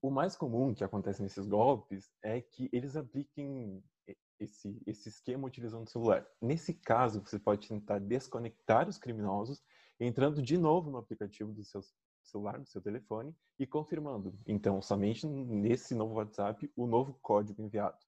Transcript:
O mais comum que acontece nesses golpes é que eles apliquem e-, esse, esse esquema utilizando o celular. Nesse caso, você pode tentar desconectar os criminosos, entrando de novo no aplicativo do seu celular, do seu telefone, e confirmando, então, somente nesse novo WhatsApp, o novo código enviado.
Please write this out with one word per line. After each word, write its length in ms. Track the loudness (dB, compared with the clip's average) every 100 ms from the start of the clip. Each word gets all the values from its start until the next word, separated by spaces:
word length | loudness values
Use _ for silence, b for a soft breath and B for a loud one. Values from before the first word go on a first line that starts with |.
O 80 | 2
mais 240 | 2 2
comum 380 | 0 -2 2 2
que 100 | 2
acontece 380 | -2 -2 -2 -2
nesses 260 | -4 -6 0
golpes 640 | 4 6 4 -2 -12 -12 _
é 160 | -4 -4
que 300 | -6 -8 -2
eles 240 | -2 -2 -8
apliquem 880 | -6 -6 -8 -8 -8 -8 -8 -12 -16 _ -20
e-, 80 | -20 _ _
esse, 440 | -12 -10 -10 -8 -8
esse 240 | -10 -12
esquema 360 | -12 -8 -6 -6
utilizando 400 | -8 -10 -8 -8
o 40 |
celular. 360 | 0 6 6 4 _
Nesse 320 | 0 0 -2
caso, 480 | -8 4 6 6 2
você 180 | -6 -2
pode 300 | 2 2 0
tentar 300 | -8 -2 -4
desconectar 920 | 0 -2 -2 -8 -8 -8 4 4 4
os 80 | -4
criminosos, 680 | -8 -4 -2 0 -2 -8 b b b b
entrando 420 | -2 4 2 2
de 160 | 2 4
novo 340 | 6 4 2
no 60 | -8
aplicativo 560 | -8 -8 -8 -6 -8
do 100 | -8
seu 200 | -10 -10 -12 _ _ _
celular, 360 | _ -6 -6 -6
do 80 | -10
seu 140 | -8
telefone, 560 | -6 -6 -6 -6 -6 -14 _ _
e 80 | -4
confirmando, 680 | -4 -4 -6 -4 -6 -6 -10 -2
então, 340 | 0 2 0
somente 460 | 0 0 2 0 -4
nesse 680 | -4 -2 0 4 2 0
novo 200 | -2 0
WhatsApp, 580 | -2 -4 -2 -2 -2 -8
o 120 | -4 2
novo 320 | 2 2 -6
código 400 | 2 4 4 -6
enviado. 380 | -4 -2 -2 -4